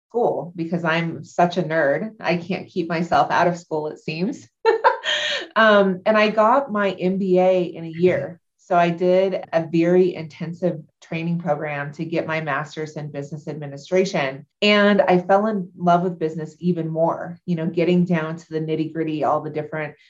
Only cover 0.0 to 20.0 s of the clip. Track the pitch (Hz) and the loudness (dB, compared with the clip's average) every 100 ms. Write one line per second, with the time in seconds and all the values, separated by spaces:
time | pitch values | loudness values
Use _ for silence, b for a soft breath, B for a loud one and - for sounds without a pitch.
0 | _ 226 233 - 160 - 165 170 165 160 | _ -2 0 0 -6 -8 -4 -2 0 0
1 | 170 160 - - 175 - 151 160 143 139 | -2 -6 -6 0 2 2 -2 0 0 0
2 | 208 - 90 175 170 190 - - 170 165 | -4 -6 -4 -2 -4 -6 -6 -6 -4 -4
3 | 170 151 143 - 170 170 - 156 151 - | 0 2 2 2 2 0 -4 -6 -6 -8
4 | - 156 190 285 - _ 453 453 508 - | -10 -4 -4 -6 -14 _ 0 2 2 0
5 | B 539 B 571 B - 220 202 190 180 | B -4 B -6 B 2 6 6 4 2
6 | - 214 214 214 214 262 277 208 202 185 | 2 2 2 2 2 2 0 -2 -2 -2
7 | 180 190 196 180 185 185 175 - 165 165 | -2 -2 2 4 4 2 0 -6 -10 0
8 | 180 165 113 170 _ _ - 175 175 170 | 2 2 -4 -10 _ _ -2 2 2 2
9 | 180 180 190 185 - 165 160 165 165 185 | 2 4 2 -2 -4 -2 0 2 4 4
10 | 185 - 160 - 170 170 180 147 - _ | 4 0 -8 -10 -10 -4 -4 -4 -10 _
11 | - 165 165 170 165 147 156 143 147 147 | -10 -6 -2 -2 -2 -2 -4 -6 -8 -8
12 | 165 165 - 160 156 139 151 - 156 156 | -6 -4 -4 -4 -2 -4 -6 -8 -10 -10
13 | 151 139 139 151 - 147 143 139 - 185 | -10 -10 -10 -12 -10 -10 -10 -12 -2 0
14 | 185 170 139 139 - _ 208 208 202 202 | 0 0 -4 -6 -14 _ 2 4 6 4
15 | - 180 180 196 214 214 180 - 175 170 | 4 4 4 2 2 -2 -6 -2 2 2
16 | 185 175 156 160 156 - 175 170 160 160 | 2 -2 -4 -4 -10 -4 -2 -2 -2 0
17 | 165 - - 170 - 170 165 165 165 180 | 0 0 -8 -10 -4 -2 -2 0 2 4
18 | 175 170 156 165 - 156 156 156 151 160 | 2 0 -2 -8 -8 -6 -4 -2 -4 -4
19 | 160 156 123 151 151 151 151 156 151 b | -4 -2 0 0 -2 -8 -8 -8 -8 b